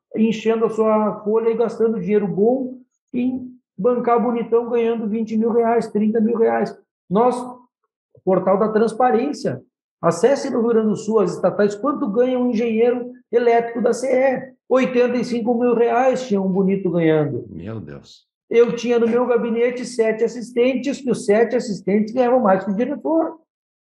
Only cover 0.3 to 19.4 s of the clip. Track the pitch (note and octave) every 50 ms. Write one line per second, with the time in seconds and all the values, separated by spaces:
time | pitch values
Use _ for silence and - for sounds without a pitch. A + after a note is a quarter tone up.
0.3 | A3 - - A3 A3+ A3+ A3+ G#3+ A3 - A3 A3 A3 G#3+ G#3+ G#3 F#3 - - G3+
1.3 | G#3+ A3+ A3+ A#3 A3+ G#3+ A#3 G#3+ - - A3 A#3 A3 G#3+ E3+ F3+ G#3 G#3 F#3+ F3
2.3 | D#3+ F3 G3+ A#3 B3+ C#4 C4 B3+ - - - _ _ _ _ _ - B3 B3 B3+
3.3 | C4 C4 - - - - _ _ _ - F#3+ B3 B3 A#3+ - A#3+ A#3 A#3+ G#3 B3
4.3 | A#3 A#3+ A3+ - A3+ A#3 A#3+ A#3 B3 A#3 A#3 A3+ A#3 A3+ A3+ G#3 G3+ A3+ A3+ A3
5.3 | A3+ A3 A3 A#3 A#3 A#3+ A#3 A3+ A#3 A#3 A3+ - - G#3 G#3+ G#3+ A3 A#3 G#3+ A3
6.3 | A#3+ G#3 A3+ A3+ A#3 A#3 G#3+ - - - _ _ _ _ _ - F3 G#3 A#3+ B3+
7.3 | A#3 - - - - - - _ _ _ _ _ _ _ _ _ _ - - F3+
8.3 | F#3+ F3+ F3+ F#3+ F#3+ G3 A3 G#3 A3 G#3+ A3+ A3 G#3+ - B3+ B3+ A3+ A3 B3+ D4
9.3 | C#4+ - - F3+ C3 B2 - _ _ _ _ _ _ - - E3+ E3+ - - B3
10.3 | C#4 C4 - C#4 B3+ B3+ A3+ A#3 A#3 A3 A3 G#3+ G3 - - G#3 A3 A3 G3 F3
11.3 | D#3 - - F#3 F3 - G#3 G3+ - - - C#4+ D4+ - D4 G#3+ F#3+ G3+ B3 B3+
12.3 | B3+ B3 B3 B3 A#3+ G3+ A#3+ A#3 A3 A3 A3+ B3 B3 B3 A#3+ - - - _ -
13.3 | - A#3 B3 A#3 A#3 A#3 A#3 - - B3 G#3 A#3+ A3+ - B3+ C4 B3+ B3+ C4 C4+
14.3 | B3+ - - - - _ _ - A#3 C4 C4 - - A#3+ B3 B3 B3 B3+ A3 -
15.3 | A3 A#3+ A3 A#3+ B3 A#3 B3 B3 A#3 G#3+ A#3+ A#3 A3+ A#3+ C4 C4+ B3+ - - -
16.3 | G3+ G3 F#3+ F#3+ F#3 F#3+ G3 F#3 G3 F#3+ - F3+ E3 E3+ E3 D#3+ D#3 D#3 D3+ C#3
17.3 | B2+ A#2+ - - F#2+ D#2+ E2+ G2+ A2+ A2 E2+ D2 C#2+ C#2 - - - - _ _
18.3 | _ _ _ - - A#3 A#3+ A#3 - - - A#3+ A#3+ A#3 A#3 A3+ A3+ A#3+ B3+ A#3+
19.3 | B3 A3+